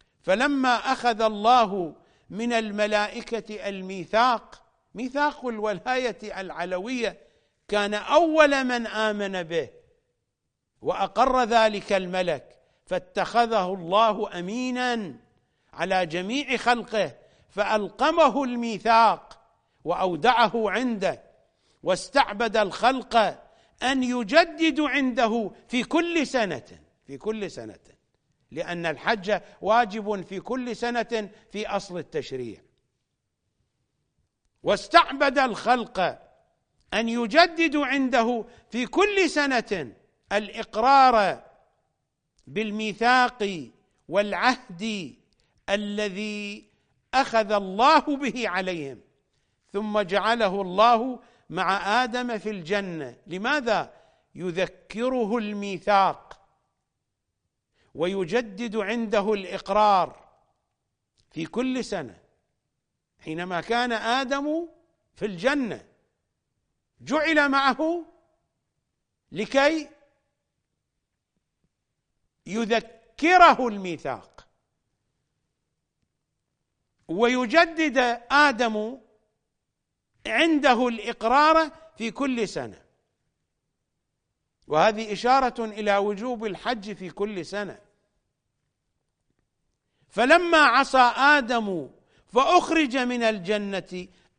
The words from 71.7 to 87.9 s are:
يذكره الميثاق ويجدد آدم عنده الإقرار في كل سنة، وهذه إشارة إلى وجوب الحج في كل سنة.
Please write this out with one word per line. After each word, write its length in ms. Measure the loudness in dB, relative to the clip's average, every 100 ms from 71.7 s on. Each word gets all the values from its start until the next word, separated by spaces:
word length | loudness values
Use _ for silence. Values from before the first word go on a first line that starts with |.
| _ _ _ _ _ _ _ -8
يذكره 1200 | -4 0 -2 -2 -18 _ -2 6 8 8 8 0
الميثاق 800 | -4 -8 -8 -8 -10 -12 -20 _ _ _ _ _ _ _ _ _ _ _ _ _ _ _ _ _ _ _ _ _ _ _ _ _ _ -8
ويجدد 920 | 0 2 2 2 4 2 2 0 2 0 -2 0
آدم 680 | 4 4 4 -2 -2 -6 -10 _ _ _ _ _ _ _ _ _ _ _ _ -6
عنده 640 | 0 2 4 4 4 2
الإقرار 800 | -2 -8 -4 2 4 6 4 2 -6 -20 -10
في 140 | -8
كل 380 | -4 -4 -2 -4
سنة، 340 | -6 -10 -14 _ _ _ _ _ _ _ _ _ _ _ _ _ _ _ _ _ _ -2
وهذه 460 | 2 2 2 -6
إشارة 520 | -4 2 2 2 -2
إلى 320 | -8 -4 0 0
وجوب 480 | 0 -4 -6 -6 -8
الحج 460 | -6 -6 -6 -8
في 180 | -12 -12
كل 360 | -8 -8 -8 -8
سنة. 320 | -8 -8 -12 _